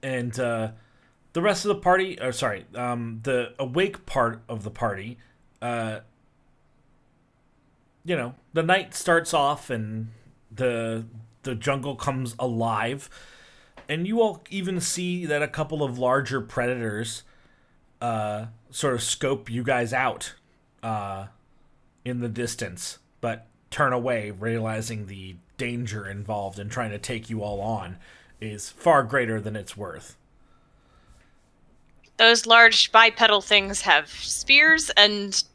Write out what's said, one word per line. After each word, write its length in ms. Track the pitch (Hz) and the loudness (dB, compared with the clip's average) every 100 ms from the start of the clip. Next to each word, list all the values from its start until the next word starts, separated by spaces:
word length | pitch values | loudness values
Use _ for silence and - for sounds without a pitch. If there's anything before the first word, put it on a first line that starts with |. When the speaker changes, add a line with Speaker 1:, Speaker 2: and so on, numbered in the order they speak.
Speaker 1:
and, 380 | 135 131 120 117 | -6 -4 -4 -4
uh, 320 | 120 113 110 113 _ _ _ _ _ | -2 -2 -4 -8 _ _ _ _ _
the 80 | 160 | -2
rest 240 | 190 180 208 | 0 0 0
of 40 | |
the 60 | 202 | 0
party, 380 | 180 185 190 - | 4 4 2 -4
or 120 | 127 | -4
sorry, 340 | 120 127 98 - 104 | -2 -2 -4 -8 -6
um, 440 | 123 123 117 113 | -4 -4 -6 -6
the 300 | 117 127 117 - | -2 0 -2 -6
awake 480 | 135 131 196 - - | -4 0 0 -2 -4
part 360 | 135 117 113 - | 0 0 0 -10
of 160 | 113 | -10
the 60 | 101 | -8
party, 460 | - 117 98 104 120 _ _ _ _ | -4 -4 -4 -10 -14 _ _ _ _
uh, 380 | 120 120 110 107 - _ _ _ _ _ _ _ _ _ _ _ _ _ _ _ _ _ _ _ 165 | -6 -4 -6 -8 -14 _ _ _ _ _ _ _ _ _ _ _ _ _ _ _ _ _ _ _ -4
you 100 | 170 | -4
know, 200 | 120 - _ | -4 -8 _
the 80 | 160 | -2
night 300 | 165 190 180 | 2 2 2
starts 400 | - - 165 160 | -6 2 2 4
off 360 | 160 139 143 - | 2 2 0 -4
and 400 | 120 107 110 113 - - _ _ | -6 -4 -6 -8 -12 -20 _ _
the, 540 | 110 127 117 113 113 113 - - _ | -2 -2 0 -2 -4 -8 -16 -20 _
the 120 | 135 117 | -8 -4
jungle 400 | 139 135 135 131 | -2 -2 -4 -4
comes 400 | - 131 123 120 | -4 -2 -4 -4
alive. 720 | 131 113 113 107 117 139 - - - - - - _ - - | -2 0 0 0 -2 -4 -10 -20 -20 -20 -20 -20 _ -20 -6
And 160 | 151 180 | -4 0
you 140 | 226 | 2
all 220 | 220 175 - | 2 2 -8
even 300 | 196 180 180 | -6 -4 -2
see 460 | 175 - 180 180 165 | -2 -2 -2 -4 -2
that 160 | 147 | 0
a 60 | 147 | 0
couple 360 | - 147 156 | -2 -4 -2
of 140 | 139 123 | -2 0
larger 420 | 123 131 139 131 | 2 2 2 -4
predators, 840 | - - 123 123 113 104 113 - - _ _ _ _ _ _ _ | -4 -2 -2 -2 -4 -4 -6 -8 -16 _ _ _ _ _ _ _
uh, 440 | 120 110 107 104 113 113 _ | -4 -2 -4 -6 -8 -16 _
sort 220 | - 143 | -4 -2
of 80 | 120 | 0
scope 480 | - - 139 135 113 | -2 -2 -2 -2 -4
you 140 | 117 | -6
guys 300 | 123 127 117 | 0 0 0
out, 420 | 131 131 - - - _ _ _ _ | 0 -2 -2 -10 -14 _ _ _ _
uh, 440 | 117 110 101 98 - _ _ _ _ _ _ _ 127 | -6 -6 -6 -8 -12 _ _ _ _ _ _ _ -8
in 140 | 123 | -6
the 100 | 120 | -6
distance, 680 | 110 120 - 98 90 - - _ _ | -4 -6 -4 -8 -8 -12 -12 _ _
but 260 | 120 110 - _ _ | -6 -6 -12 _ _
turn 220 | - 139 | 0 0
away, 360 | 127 123 120 104 | 2 0 -2 -4
realizing 800 | 95 110 113 110 110 110 110 101 | -6 -4 -2 -2 -4 -6 -8 -10
the 300 | 98 95 87 _ - | -14 -14 -18 _ -10
danger 500 | 123 120 120 107 98 | -6 -4 -6 -6 -8
involved 520 | 98 98 104 98 98 | -10 -6 -4 -6 -8
in 80 | 104 | -8
trying 220 | 120 113 | -6 -6
to 60 | 104 | -6
take 300 | - 117 110 | -8 -8 -6
you 120 | 113 | -6
all 200 | 104 101 | -6 -6
on 360 | 104 110 87 90 - - _ - | -4 -4 -6 -14 -18 -20 _ -12
is 280 | 110 104 - | -12 -10 -12
far 320 | - 170 151 | -2 4 4
greater 360 | 117 135 117 110 | 4 0 0 -2
than 140 | 104 107 | -4 -8
it's 200 | - - | -10 -12
worth. 400 | 98 78 - - _ _ _ _ _ _ _ _ _ - _ _ _ _ _ _ _ _ _ - | -12 -12 -18 -20 _ _ _ _ _ _ _ _ _ -20 _ _ _ _ _ _ _ _ _ 6
Speaker 2:
Those 280 | 226 233 226 | 6 6 8
large 460 | 226 233 226 - | 10 10 8 6
bipedal 500 | 220 226 220 226 208 | 8 8 6 4 4
things 400 | - 208 196 202 | 4 2 2 -4
have 280 | 202 151 151 | 4 4 4
spears 800 | - - - - 185 311 262 - - | -10 -8 -8 4 6 6 4 4 4
and 440 | 208 208 202 190 - | 4 4 -4 -4 -6